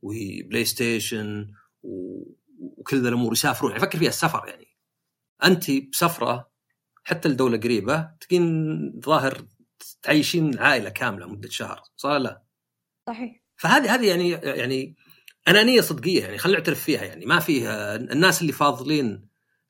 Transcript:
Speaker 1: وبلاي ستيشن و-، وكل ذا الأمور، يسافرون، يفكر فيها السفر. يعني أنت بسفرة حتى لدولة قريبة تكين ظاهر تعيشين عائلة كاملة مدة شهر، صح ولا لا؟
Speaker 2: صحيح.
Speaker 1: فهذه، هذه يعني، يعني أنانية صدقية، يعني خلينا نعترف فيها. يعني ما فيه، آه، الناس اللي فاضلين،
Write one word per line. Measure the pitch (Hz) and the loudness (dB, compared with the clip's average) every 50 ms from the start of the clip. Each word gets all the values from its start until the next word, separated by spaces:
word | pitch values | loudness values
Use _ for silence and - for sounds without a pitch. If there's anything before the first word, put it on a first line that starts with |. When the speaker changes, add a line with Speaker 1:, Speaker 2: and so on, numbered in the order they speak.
Speaker 1:
وبلاي | - 98 104 110 101 95 92 90 87 90 110 117 110 | -10 -10 -8 -6 -8 -8 -8 -10 -8 -4 -2 -2 -2
ستيشن | - - - 120 117 113 110 113 - 120 107 107 104 104 104 104 104 - _ _ _ _ _ | -2 -2 0 0 0 0 -2 -2 -4 -4 -6 -6 -6 -6 -8 -8 -10 -14 _ _ _ _ _
و-، | - - 95 92 92 92 92 - 90 - - _ _ _ _ - | -16 -12 -10 -10 -10 -10 -12 -14 -16 -18 -20 _ _ _ _ -16
وكل | - - - - - - 139 135 | -16 -16 -16 -16 -6 -2 0 2
ذا | 123 120 | 2 2
الأمور، | 120 120 120 110 | 2 0 0 0
يسافرون، | 113 - - 143 123 - 135 117 - | 0 0 0 0 0 0 -2 -2 0
يفكر | - 190 196 - 160 | 0 -2 0 0 0
فيها | 160 117 | 0 0
السفر. | - - 170 156 - 104 - - | 0 0 0 0 -2 -2 -6 -10
يعني | - - - _ _ _ _ _ _ _ _ _ _ _ _ _ _ _ - | -16 -18 -20 _ _ _ _ _ _ _ _ _ _ _ _ _ _ _ 4
أنت | 170 185 170 - - | 4 4 4 2 0
بسفرة | 135 135 139 - - - 175 165 - - 117 120 120 123 - _ _ _ _ _ _ _ _ _ _ _ _ | -2 -2 -2 -4 -2 0 0 0 0 0 -2 -2 -2 -4 -6 _ _ _ _ _ _ _ _ _ _ _ _
حتى | - 170 170 - 160 | -6 -4 0 0 0
لدولة | 131 123 131 123 117 107 | 2 2 2 2 2 0
قريبة | 107 120 117 104 95 120 151 165 160 - - _ | 0 0 0 0 0 0 -2 -2 -2 -6 -12 _
تكين | - - 185 180 170 165 160 160 156 156 156 160 147 135 - 120 | -4 0 2 2 4 2 2 0 -2 -2 -4 -4 -6 -8 -8 -8
ظاهر | 123 139 156 151 135 135 - - - - _ _ _ _ _ _ - - - _ | -2 0 2 2 2 0 -4 -6 -12 -20 _ _ _ _ _ _ -20 -20 -20 _
تعيشين | - - 151 151 139 - - 170 160 147 127 107 | -2 2 2 2 2 2 0 0 0 0 0 2
عائلة | 120 147 139 120 101 95 | 2 2 2 2 -2 -6
كاملة | 95 - 131 120 98 98 - | -6 -4 -4 -4 -4 -6 -12
مدة | 87 95 101 110 - | -14 -14 -14 -12 -12
شهر، | - - 110 95 95 - - _ _ | -10 -10 -8 -10 -10 -14 -16 _ _
صح | - - 139 | -8 -4 -2
ولا | 147 139 | 0 0
لا؟ | 123 113 - - _ _ _ _ _ _ _ _ _ _ _ _ _ | 0 -2 -6 -10 _ _ _ _ _ _ _ _ _ _ _ _ _
Speaker 2:
صحيح. | 240 226 226 247 233 - _ _ _ _ | -12 -10 -10 -10 -12 -12 _ _ _ _
Speaker 1:
فهذه، | - - 170 240 302 262 202 240 | -4 2 4 4 4 4 4 2
هذه | 254 233 196 | 4 4 2
يعني، | 175 175 180 175 | 2 4 2 0
يعني | 165 160 - 139 131 - 120 127 135 135 135 - - _ _ _ _ _ _ - _ _ _ 165 | -2 -2 -4 -4 -4 -2 -4 -2 -4 -4 -6 -8 -14 _ _ _ _ _ _ -20 _ _ _ 6
أنانية | 185 214 220 247 254 220 | 6 8 8 8 6 6
صدقية، | 165 - 160 127 - 180 180 123 | 4 4 -2 -4 -2 0 0 0
يعني | 104 92 104 107 | 0 -2 -6 -2
خلينا | - 180 208 - | 0 2 2 2
نعترف | 165 170 135 - - | 0 -2 -4 -2 -2
فيها. | 160 135 - 104 | -2 -2 -2 -4
يعني | 92 - 85 92 | -8 -10 -10 0
ما | 127 165 165 | 2 2 2
فيه، | 165 175 151 127 104 107 | 2 2 0 0 0 -2
آه، | 110 104 104 104 104 | -4 -4 -6 -6 -6
الناس | 113 123 - 120 147 180 185 170 - | -6 -6 -2 2 4 4 4 4 2
اللي | 165 147 | 0 -2
فاضلين، | 127 - 147 143 123 - 127 143 156 147 131 110 98 101 - _ _ _ _ _ _ _ _ | 0 2 2 2 2 0 -2 -2 0 0 0 -2 -4 -6 -12 _ _ _ _ _ _ _ _